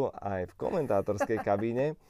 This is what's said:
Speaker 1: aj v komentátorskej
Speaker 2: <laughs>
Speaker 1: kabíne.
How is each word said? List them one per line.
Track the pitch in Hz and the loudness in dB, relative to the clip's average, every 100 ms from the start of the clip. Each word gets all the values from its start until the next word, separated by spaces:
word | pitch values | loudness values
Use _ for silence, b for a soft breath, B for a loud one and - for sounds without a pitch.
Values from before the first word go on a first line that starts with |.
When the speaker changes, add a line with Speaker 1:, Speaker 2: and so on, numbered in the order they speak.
| 131 | 2
Speaker 1:
aj | - 101 95 90 | -2 -4 -2 -4
v | |
komentátorskej | - - 185 135 101 95 101 - 110 | -4 -2 0 2 2 2 0 0 0
Speaker 2:
<laughs> | - | 2
Speaker 1:
kabíne. | 101 113 120 143 - | 0 2 0 0 -2